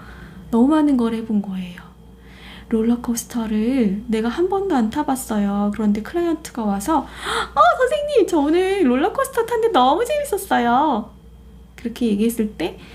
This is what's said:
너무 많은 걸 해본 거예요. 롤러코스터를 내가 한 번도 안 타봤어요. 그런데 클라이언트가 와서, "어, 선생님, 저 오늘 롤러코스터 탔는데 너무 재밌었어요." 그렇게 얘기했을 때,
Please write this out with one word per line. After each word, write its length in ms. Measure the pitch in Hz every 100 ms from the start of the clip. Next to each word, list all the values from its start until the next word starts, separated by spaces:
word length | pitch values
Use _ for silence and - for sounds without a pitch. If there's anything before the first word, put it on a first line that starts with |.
| - - - - -
너무 180 | 226 262
많은 280 | 311 302 254
걸 180 | 226
해본 280 | 226 226 208
거예요. 380 | 196 185 180 175 - - - - - - - - -
롤러코스터를 1400 | 220 226 240 240 233 - 240 220 214 226 269 208 202 220
내가 200 | 220 233
한 200 | 285 370
번도 260 | 392 392
안 160 | 277 220
타봤어요. 800 | 294 294 262 - 214 202 202 208
그런데 280 | 208 214 214
클라이언트가 640 | 214 349 339 330 - -
와서, 340 | 214 196 302 302
"어, 600 | - - - 453 - - 679 508
선생님, 480 | 508 587 587 539 349
저 120 | 320
오늘 500 | 285 339 381 392 269
롤러코스터 580 | 254 381 480 523 466 466
탔는데 260 | 466 453
너무 320 | - 254 330
재밌었어요." 1080 | 480 605 571 392 - 247 240 240 302 220 - - - - - - - -
그렇게 300 | 233 233 240
얘기했을 460 | 202 226 226 208
때, 240 | - 349 - -